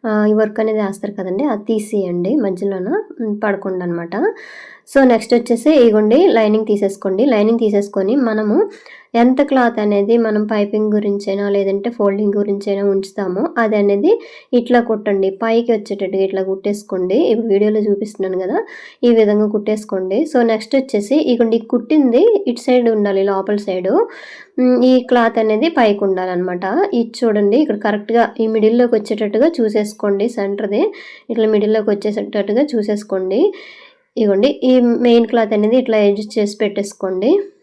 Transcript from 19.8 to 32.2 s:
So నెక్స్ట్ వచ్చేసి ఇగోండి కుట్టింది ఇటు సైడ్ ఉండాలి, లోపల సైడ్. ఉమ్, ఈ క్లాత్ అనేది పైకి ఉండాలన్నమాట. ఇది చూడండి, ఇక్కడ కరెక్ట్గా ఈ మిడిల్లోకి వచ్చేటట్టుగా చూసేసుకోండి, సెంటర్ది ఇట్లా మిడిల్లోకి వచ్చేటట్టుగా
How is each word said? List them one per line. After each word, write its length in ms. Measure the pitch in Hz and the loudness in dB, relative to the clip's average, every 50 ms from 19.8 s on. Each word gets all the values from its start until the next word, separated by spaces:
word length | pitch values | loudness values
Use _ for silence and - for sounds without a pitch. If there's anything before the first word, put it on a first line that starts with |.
| 214 - 202 190 185 185 190 240 320 | -4 -6 -6 -6 -4 -2 -2 -2 -2
So 160 | 302 - 247 | 0 0 0
నెక్స్ట్ 340 | 233 226 226 220 - - - | 2 2 0 -2 -4 -2 -2
వచ్చేసి 420 | 269 262 - - 208 202 208 269 311 - | -2 -2 0 -4 -4 -2 0 0 0 2
ఇగోండి 340 | 254 247 233 233 226 226 226 226 | 2 2 2 2 2 0 -2 -2
కుట్టింది 560 | - - 240 - - 311 311 277 247 226 262 392 480 440 - - | -2 -4 -4 -2 0 2 2 2 4 4 4 4 4 2 2 0
ఇటు 160 | - 240 - - | -4 -6 -4 -2
సైడ్ 220 | - 247 254 240 233 | 0 2 2 2 2
ఉండాలి, 340 | 220 214 202 202 196 196 196 | 0 2 0 0 0 0 0
లోపల 340 | 202 196 196 190 - 208 202 208 | 0 0 -2 -2 -2 -4 -4 -4
సైడ్. 240 | 202 185 185 180 190 247 370 466 - - - - - - - - _ _ - | -4 -6 -4 -2 0 0 0 0 -2 -6 -18 -20 -20 -20 -20 -20 _ _ 0
ఉమ్, 180 | 254 254 254 247 247 | 2 2 4 4 4
ఈ 80 | 254 254 254 247 - | 4 4 4 2 2
క్లాత్ 320 | 262 247 226 226 226 233 220 | 2 2 2 2 2 0 0
అనేది 260 | 220 214 214 285 339 | 2 2 0 0 0
పైకి 340 | 330 302 233 214 208 202 202 | 2 2 2 2 2 0 0
ఉండాలన్నమాట. 600 | 196 190 185 185 185 180 175 180 185 180 180 190 190 214 330 - - | -2 -2 -2 -2 -4 -4 -4 -4 -4 -4 -4 -4 -4 -2 -2 -2 0
ఇది 180 | - 240 233 233 - | -2 -2 -4 -4 -4
చూడండి, 420 | - 247 226 208 208 208 202 214 277 | -2 -2 0 2 2 2 2 2 2
ఇక్కడ 200 | 302 285 208 208 | 2 0 -2 -2
కరెక్ట్గా 440 | - 208 208 208 208 - 226 233 226 220 - - | -2 -2 -2 -2 -4 0 2 2 2 0 0 -2
ఈ 60 | 226 | -2
మిడిల్లోకి 480 | 220 220 220 208 220 233 240 247 240 233 | 0 0 2 2 2 4 2 2 2 2
వచ్చేటట్టుగా 560 | 214 214 - 220 208 220 208 208 220 277 320 339 | -2 0 -4 -4 -4 -4 -2 0 2 2 2 2
చూసేసుకోండి, 720 | 277 226 214 208 214 208 208 - - - 208 202 196 208 240 | 0 -2 0 0 -2 -2 -4 -6 -4 -2 -2 0 0 -2 -4
సెంటర్ది 560 | 240 220 196 196 202 202 220 190 202 233 359 440 - - - - - - _ - | -2 -4 -4 -4 -4 -6 -4 -2 0 0 0 -2 -2 -8 -20 -20 -20 -20 _ -6
ఇట్లా 180 | 226 226 220 220 | -2 0 0 2
మిడిల్లోకి 420 | 214 208 208 214 214 220 208 214 | 2 2 2 2 0 0 0 0
వచ్చేటట్టుగా 720 | 208 202 208 214 208 220 | -2 -2 -2 -4 -4 -4